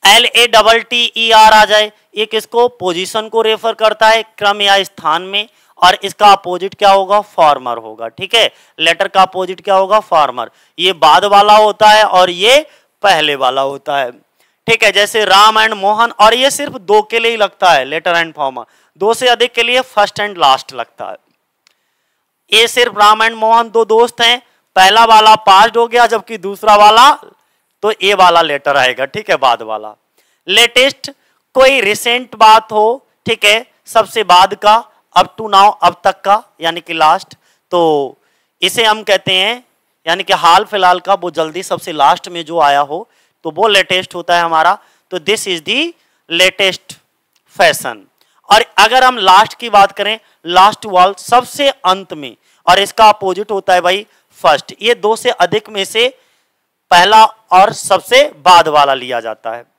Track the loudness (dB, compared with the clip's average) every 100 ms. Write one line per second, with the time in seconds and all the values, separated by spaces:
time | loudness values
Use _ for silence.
0 | 0 -2 -2 -4 0 2 2 0 -2 -6
1 | -6 -6 0 4 6 4 2 0 -2 _
2 | _ -10 -6 -8 -6 -2 -2 _ -6 -6
3 | -6 -8 -6 -4 -2 -2 -6 -2 -4 0
4 | 0 0 -4 -6 -4 -2 0 0 -2 -8
5 | -6 -6 -6 -10 -10 _ _ _ 0 0
6 | -6 0 4 4 0 -8 -10 -2 2 2
7 | 0 -4 -4 0 0 0 -4 -10 -12 -14
8 | -14 -12 -6 -2 -2 _ _ -6 -4 -2
9 | -2 0 0 -2 -8 -10 -2 -2 0 -2
10 | 0 -2 -2 -4 -12 _ _ -6 -4 0
11 | 2 2 4 2 4 4 4 2 4 4
12 | 2 2 0 0 0 0 0 _ _ _
13 | -2 0 -2 -2 -2 -2 -4 -6 -8 -6
14 | -6 -10 _ _ _ _ -6 -2 0 0
15 | -2 -2 2 4 4 2 -2 -2 -4 -2
16 | -2 2 2 2 -2 -4 -10 -12 -2 -2
17 | 0 -4 -4 -4 -6 _ 2 2 0 -8
18 | -4 -4 -4 -6 -8 -8 -18 _ _ _
19 | -4 -2 0 0 -2 -4 -2 -4 -4 -4
20 | -4 -4 -10 -2 0 0 -4 -14 -16 _
21 | -16 -16 _ _ _ _ _ _ _ _
22 | _ _ _ _ _ -2 0 0 -2 2
23 | 2 2 0 -2 0 0 0 -4 0 0
24 | 0 0 -2 -2 _ _ _ 0 2 4
25 | 4 4 6 4 4 4 4 0 -2 0
26 | 0 0 -6 -12 -12 -6 2 4 6 6
27 | 4 2 -6 _ _ _ _ _ -6 -4
28 | -2 2 4 4 0 -4 -2 0 -2 -4
29 | -8 -10 -6 -2 0 -2 -6 -10 -12 -20
30 | _ _ _ _ -6 -2 0 0 -2 -4
31 | -18 -20 _ _ _ 0 2 2 -2 -4
32 | -4 -6 -8 2 4 4 2 -2 -2 -2
33 | _ _ -8 -2 0 -2 -4 _ -4 -2
34 | -2 -4 2 2 2 0 0 0 0 _
35 | _ -2 -2 -4 -2 2 2 2 -2 -2
36 | -6 -4 -2 -2 -2 _ -8 -8 -12 -2
37 | 0 0 -4 _ _ _ _ -2 0 -2
38 | -6 -12 _ _ _ _ -6 -2 -2 -2
39 | -2 -4 -2 -4 -4 -6 _ _ _ _
40 | -6 -6 -2 0 4 2 0 -2 0 0
41 | -2 -4 -4 -6 -8 -8 -10 -10 -10 -2
42 | 0 0 -6 -14 -8 -2 0 0 -2 -8
43 | -14 _ _ _ -14 -4 0 0 -2 -4
44 | -6 -14 -4 -2 0 0 0 -2 _ _
45 | _ -12 -6 -6 -6 -10 -6 -6 -6 -10
46 | _ _ _ -2 -2 0 -4 -4 _ -20
47 | _ _ _ _ _ _ 0 0 -8 -14
48 | _ _ _ _ _ 0 0 0 2 4
49 | 2 0 2 4 2 -4 -6 0 0 0
50 | -8 -8 _ _ -4 2 2 0 -6 0
51 | 0 0 -2 -2 -2 -4 -4 -4 -4 -4
52 | -6 -16 -16 -20 _ _ -2 0 0 2
53 | 2 2 -4 -8 -6 -8 -2 0 0 -4
54 | -8 _ _ _ 0 0 -4 -8 -4 -2
55 | -2 -4 -4 -2 -2 -4 -8 -10 -8 -2
56 | -4 -4 _ _ _ _ _ _ _ 2
57 | 4 4 2 0 _ 2 2 0 -4 -4
58 | 0 0 0 -2 4 4 4 2 0 -2
59 | -4 -8 -8 -12 -12 -12 -16